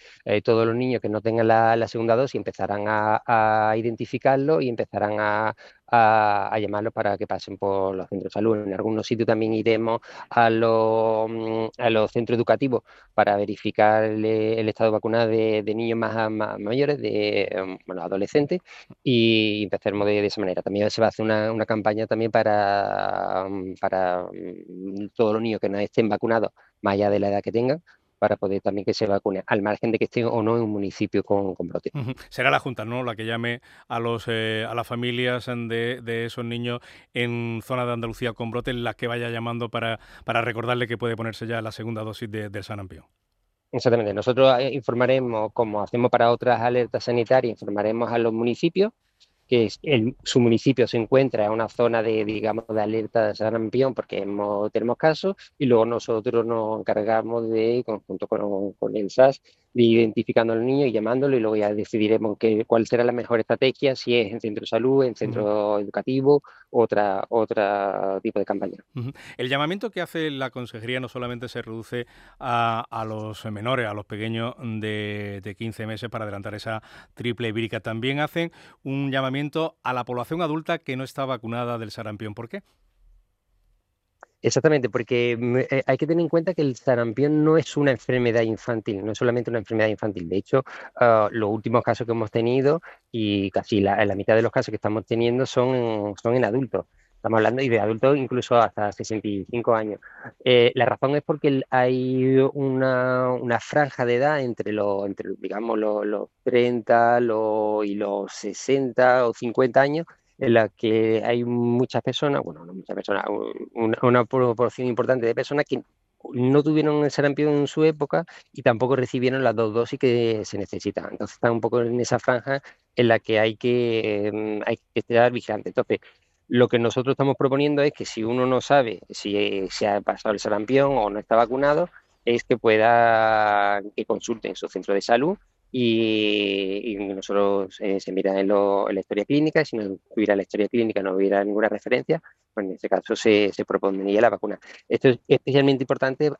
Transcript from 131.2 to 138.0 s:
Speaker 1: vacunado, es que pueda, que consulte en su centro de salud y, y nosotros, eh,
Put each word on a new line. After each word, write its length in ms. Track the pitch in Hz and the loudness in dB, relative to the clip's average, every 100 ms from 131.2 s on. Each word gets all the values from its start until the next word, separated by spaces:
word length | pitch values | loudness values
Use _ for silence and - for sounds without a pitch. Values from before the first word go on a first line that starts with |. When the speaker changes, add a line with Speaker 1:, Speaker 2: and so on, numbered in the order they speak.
| - 113 | 0 2
Speaker 1:
vacunado, 500 | 113 131 143 151 175 - _ _ - | 2 2 2 2 -2 -8 _ _ -2
es 180 | 120 | 0
que 140 | - 123 | 0 0
pueda, 1200 | 113 107 110 117 117 110 110 107 107 104 101 101 104 - | 4 4 6 6 6 6 4 4 4 2 2 0 -4 -6
que 80 | |
consulte 460 | 107 104 - 113 - | -4 -4 -4 -6 -6
en 80 | 92 | -8
su 100 | 85 | -8
centro 260 | 95 92 | -6 -2
de 80 | 98 | -2
salud 360 | - 120 156 208 _ _ _ | 2 2 2 -2 _ _ _
y, 1080 | 131 120 113 110 107 104 104 101 98 95 101 117 | 0 2 2 2 2 2 0 0 -2 -2 -4 -6
y 40 | 101 | -6
nosotros, 800 | 98 98 - 101 101 98 95 - | -6 -8 -2 0 2 0 -4 -6
eh, 220 | 101 98 | -4 -4